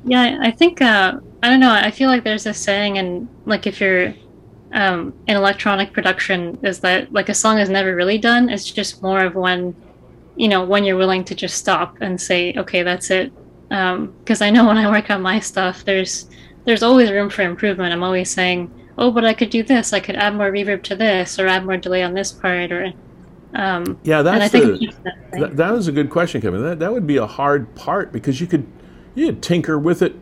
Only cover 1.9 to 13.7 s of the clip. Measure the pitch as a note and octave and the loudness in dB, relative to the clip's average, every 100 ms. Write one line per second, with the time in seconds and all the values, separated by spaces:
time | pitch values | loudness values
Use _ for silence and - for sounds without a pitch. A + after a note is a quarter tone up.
1.9 | - C4+ B3+ A3+ G#3+ G#3+ G#3 - G3+ G#3 | 0 2 2 0 -4 -6 -6 -2 0 0
2.9 | G3 F#3 F3 A#3 - - G#3 G#3 G3 G3 | -2 -4 -6 -10 -14 -4 -2 -2 -2 0
3.9 | F#3 F3 - - - - - - - G3 | 2 0 -6 -20 -20 -20 -20 -8 0 0
4.9 | F3 E3 - - G3+ G3 G3 G#3+ G3 G3+ | 0 -6 -8 -2 2 2 0 0 0 -2
5.9 | - F#3 F#3+ - F#3 E3+ - G3+ F#3 F#3 | -2 -2 -2 -2 -4 -4 -6 -6 -2 0
6.9 | F#3 - G3+ G3 G#3 A3 G#3+ G3 G3 F#3+ | 0 0 -4 -2 0 2 2 2 2 0
7.9 | F3+ F3+ G#3+ A#3 A#3+ B3 G3 - - G3 | 0 0 2 2 4 2 0 -6 -6 -8
8.9 | - F#3+ F#3+ F#3 F3 F3+ F3+ F3+ F3 - | -6 -2 0 0 0 -2 -2 -4 -8 -20
9.9 | - - - - - A3+ F#3+ F3+ G3+ G3+ | -20 -20 -20 -20 -2 2 2 2 2 2
10.9 | F#3 F#3+ F#3 F3+ F3+ F3+ - - E3+ F3 | 2 2 0 -4 -8 -6 -6 -2 0 -2
11.9 | - F#3 F3+ - F3+ F3 A3 F#3 F#3 F3 | -6 -6 -6 -2 -2 0 -4 -4 -2 -2
12.9 | F3+ - F#3 C4 - - - - | -4 -2 -2 -2 -10 -20 -20 -8